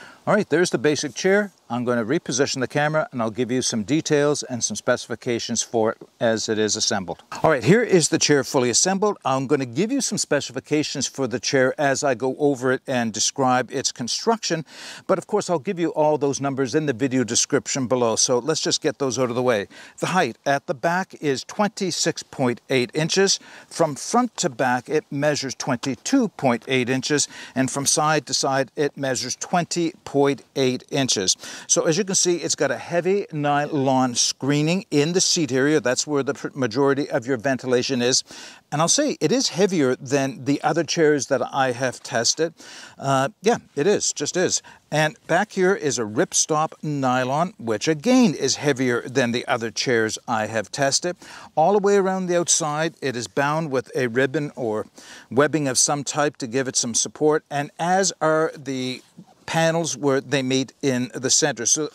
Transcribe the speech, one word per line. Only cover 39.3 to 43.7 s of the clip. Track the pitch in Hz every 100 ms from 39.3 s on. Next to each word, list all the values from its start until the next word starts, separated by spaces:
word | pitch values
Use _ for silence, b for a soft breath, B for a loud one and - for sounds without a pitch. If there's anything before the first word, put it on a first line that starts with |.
is | 247 247
heavier | 156 202 175 131 127
than | 127 139 135 123
the | 120 139
other | 151 156
chairs | 160 170 151 147 -
that | 131
I | 123 139 131
have | 120 131 -
tested. | - 120 117 - 165 - B B B -
Uh, | 135 135 139 -
yeah, | 202 240 -